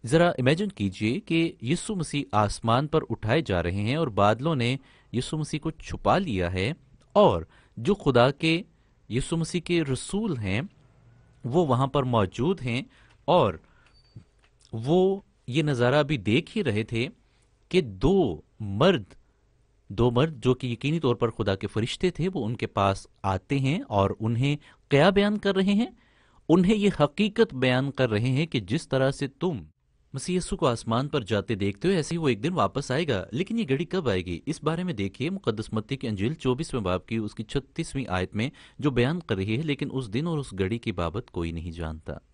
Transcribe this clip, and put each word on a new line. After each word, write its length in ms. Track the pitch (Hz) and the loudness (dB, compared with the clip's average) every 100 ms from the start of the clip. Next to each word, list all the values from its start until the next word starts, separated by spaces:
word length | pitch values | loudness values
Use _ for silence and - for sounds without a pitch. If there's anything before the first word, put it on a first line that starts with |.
| 117 | 2
ज़रा 280 | 160 175 - | 4 4 4
इमेजिन 300 | 127 160 208 | 2 2 -2
कीजिए 500 | - 101 95 107 156 | -2 -4 0 -2 -2
कि 340 | - 165 165 - | -2 0 0 -4
यीशु 320 | 117 175 - 196 | -4 -4 -2 -6
मसीह 420 | 151 143 139 107 | -4 -4 -2 0
आसमान 500 | 101 - 113 117 147 | 0 0 0 0 2
पर 140 | 160 | -2
उठाए 400 | - 113 107 147 | -2 -6 0 0
जा 200 | 151 90 | 2 0
रहे 200 | 85 95 | 0 -2
हैं 160 | 104 147 | -2 -2
और 120 | 151 | -2
बादलों 460 | 101 101 113 151 147 | 2 4 4 0 0
ने 240 | 117 135 - _ _ | 0 -2 -8 _ _
यीशु 240 | 110 - 156 | -6 -4 -6
मसीह 220 | 151 151 | -4 -6
को 120 | 160 | -6
छुपा 460 | - - - 98 143 | -10 -12 -2 2 2
लिया 320 | 185 92 87 | 0 -2 -2
है 260 | 92 101 180 _ _ _ 202 | -2 -2 -4 _ _ _ 4
और 320 | 196 87 80 - _ - | 4 4 -4 -16 _ -6
जो 160 | 117 202 | -2 0
खुदा 360 | - 120 127 | 4 6 6
के 340 | 143 160 165 - _ _ _ - | 4 0 0 -4 _ _ _ -6
यीशु 260 | 113 - 165 | -4 -2 -2
मसीह 240 | 160 180 | -2 -4
के 200 | 160 170 | -2 -2
रसूल 560 | 147 127 - 196 220 131 | 0 -4 -4 -4 -4 -4
हैं, 320 | 101 101 190 _ _ _ _ _ _ _ 120 | -2 -2 -4 _ _ _ _ _ _ _ -2
वो 200 | 151 160 | 0 2
वहाँ 220 | 123 135 | 2 2
पर 160 | 143 | 0
मौजूद 580 | 127 117 92 - 139 196 | 2 2 2 0 -2 -2
हैं 240 | 123 120 - _ _ _ - | -2 -4 -6 _ _ _ 2
और 340 | 175 113 80 _ _ _ _ _ - _ _ _ _ _ | 4 4 0 _ _ _ _ _ -20 _ _ _ _ _
वो 520 | 113 123 180 190 196 - _ - | -8 2 4 4 0 -8 _ -4
ये 140 | 131 | -2
नज़ारा 360 | 151 123 123 143 | 0 2 4 4
अभी 180 | 143 147 | 2 0
देख 340 | 95 123 - 220 | 2 2 2 -2
ही 60 | |
रहे 220 | 156 104 | 0 -2
थे 240 | 107 113 139 - _ _ _ _ _ | -2 -4 -4 -6 _ _ _ _ _
कि 100 | 180 | 0
दो 640 | 135 95 135 196 135 78 _ _ | 0 0 2 4 2 -2 _ _
मर्द, 440 | 104 98 170 156 95 - _ _ _ _ _ _ _ | -6 2 4 4 -4 -20 _ _ _ _ _ _ _
दो 200 | 104 120 | 2 2
मर्द 220 | 120 160 | 4 0
जो 200 | 135 120 | 2 0
कि 200 | 123 127 | 0 -2
यकीनी 260 | 117 143 165 | -4 -2 0
तौर 160 | 135 113 | 0 0
पर 140 | 117 | -2
खुदा 260 | - 104 98 | 0 -2 -2
के 120 | 104 | -2
फरिश्ते 440 | 110 107 - 180 | -4 -4 -2 -2
थे, 160 | - 180 | 0 -4
वो 140 | 185 | -2
उनके 240 | 110 120 110 | -4 -4 -4
पास 420 | - 98 98 - _ 98 | 0 0 0 -8 _ -2
आते 340 | 95 _ 139 | -2 _ 0
हैं 220 | 131 175 | 0 -2
और 300 | 285 101 98 | 0 2 2
उन्हें 460 | - 110 117 139 147 - _ _ | 2 -2 0 0 -2 -8 _ _
क्या 220 | 139 170 | 4 6
बयान 260 | 196 202 208 | 4 0 0
कर 180 | 202 190 | -2 0
रहे 180 | 190 | 2
हैं? 240 | 202 254 - _ _ _ _ - | 2 0 -6 _ _ _ _ 2
उन्हें 260 | 170 180 214 | 4 6 4
ये 160 | 202 - | 2 2
हकीकत 540 | 147 - 214 - 226 | 0 2 0 4 2
बयान 360 | 127 127 123 139 | 4 2 2 0
कर 200 | 135 127 | 0 0
रहे 200 | 104 123 | 2 2
हैं 180 | 131 165 | 0 0
कि 120 | 127 | -2
जिस 300 | 90 160 - | -2 -4 0
तरह 220 | 131 135 | 0 2
से 160 | 139 139 | 0 -8
तुम 400 | _ 180 127 78 _ _ _ _ 135 | _ -4 -4 -10 _ _ _ _ -10
मसीह 200 | - 180 | -4 -4
यीशु 200 | - 196 | -2 0
को 100 | 143 | 0
आसमान 420 | 117 - 113 143 | 0 0 -2 0
पर 160 | 151 | -4
जाते 320 | 101 104 98 107 | 0 -2 0 -2
देखते 320 | 101 - 175 | -2 -2 0
हो, 60 | |
ऐसे 220 | 190 139 170 | 0 -2 -2
ही 40 | |
वो 100 | 151 | 0
एक 120 | 104 | 0
दिन 120 | 143 | -2
वापस 380 | 180 98 135 - | 0 0 0 -2
आएगा। 360 | 131 170 101 85 | -2 0 -2 -2
लेकिन 260 | 117 185 233 | -6 -4 -4
ये 60 | 202 | -2
घड़ी 200 | 135 175 | -2 -2
कब 240 | 185 139 | -2 0
आएगी? 340 | 95 90 85 - | -2 -2 -6 -6
इस 160 | - | -6
बारे 200 | 147 165 | -4 -4
में 120 | 180 113 | -6 -4
देखिए 340 | 98 - 139 | -6 -4 -6
मुकद्दस 400 | 196 - 107 107 | -4 -4 -4 -6
मत्ती 240 | 110 - 135 | -6 -6 -6
की 100 | 120 | -6
अंजील 260 | 104 107 | -2 -2
चौबीसवें 500 | 160 131 127 165 131 | 0 -2 -2 -4 -4
बाब 220 | 92 90 - | -2 -2 -2
की 80 | 113 | -6
उसकी 260 | 107 - | -6 -8
छत्तीसवीं 640 | 107 139 - - 165 135 127 | -6 -6 -6 -10 -6 -6 -4
आयत 300 | 92 92 101 | -2 -2 -4
में 160 | 123 - - - | -4 -6 -20 -4
जो 100 | 135 | 0
बयान 280 | 123 123 175 | 2 0 0
कर 160 | - 98 | -4 -4
रही 220 | 98 110 | -2 -2
है, 60 | |
"लेकिन 260 | 160 139 143 | -2 -4 -4
उस 180 | 131 117 | -6 -4
दिन 200 | 113 170 | -4 -2
और 120 | 156 | -4
उस 140 | 135 | -6
घड़ी 240 | 95 95 120 | -4 -2 -2
की 140 | 117 | -4
बाबत 380 | 90 85 98 - | -4 -4 -4 -8
कोई 220 | 90 85 | -6 -4
नहीं 200 | 85 85 | -6 -8
जानता।" 500 | 82 80 78 80 73 _ | -8 -8 -8 -10 -12 _